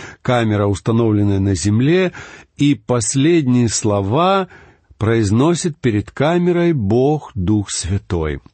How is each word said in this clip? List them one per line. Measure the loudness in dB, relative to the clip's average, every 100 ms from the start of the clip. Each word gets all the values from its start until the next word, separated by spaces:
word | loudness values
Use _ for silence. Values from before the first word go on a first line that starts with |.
| -20 -8
камера, | -2 0 0 0 0
установленная | -2 0 0 2 2 2 0
на | 0 0
земле, | 0 0 2 0 -2 -6 -16 -20 -14 -2
и | 0 0
последние | -2 -2 -2 0 2 2 2 2 2
слова | 0 -2 0 0 0 2 0 -2 -10 -20 _ _ -4
произносит | 0 0 2 2 2 0 -4 -4
перед | -2 -2 -4
камерой | -2 0 2 0 2 0
"Бог | 0 0 2 2 0 -6
Дух | -6 0 0 -2
Святой". | -6 -4 -6 -4 -4 -4 -6 -12